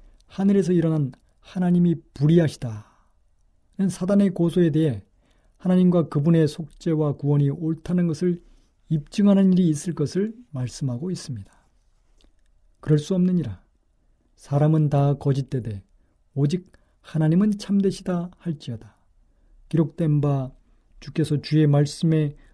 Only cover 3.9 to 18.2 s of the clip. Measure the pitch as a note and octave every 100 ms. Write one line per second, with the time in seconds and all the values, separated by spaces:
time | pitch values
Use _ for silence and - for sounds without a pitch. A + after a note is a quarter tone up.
3.9 | - F3+ G3+ G3 F3+ E3+ F3+ E3 D3+ D#3
4.9 | G#2 - _ _ _ _ _ F#3 F#3 F3+
5.9 | F3 D#3+ D3 D#3 E3 D3+ D#3+ D#3 - E3+
6.9 | D#3 D3 C#3 C#3+ C#3+ C#3+ D#3+ D#3+ E3 -
7.9 | F3+ F3 D3 F3+ F3 - _ _ _ -
8.9 | D#3+ - - G3+ F#3+ F#3+ F#3 E3+ D3 F3
9.9 | D3+ C#3 F3+ A3 - - C3+ B2 - C3+
10.9 | A#2+ F3+ E3+ - A2 - _ _ _ _
11.9 | _ _ _ _ _ _ _ _ _ D3
12.9 | D3+ D3 F#3 F3+ F3+ A#2+ F2+ _ _ _
13.9 | _ _ _ _ _ - C#3+ D3+ D#3 D3+
14.9 | C#3+ C#3+ C#3+ C#3+ C#3 C3 C3 G#2+ G2 -
15.9 | _ _ _ _ C#3 C#3+ F3+ - _ _
16.9 | _ - D#3 D#3 E3+ G#3+ G3+ - G3 F#3+
17.9 | F#3+ F#3 F3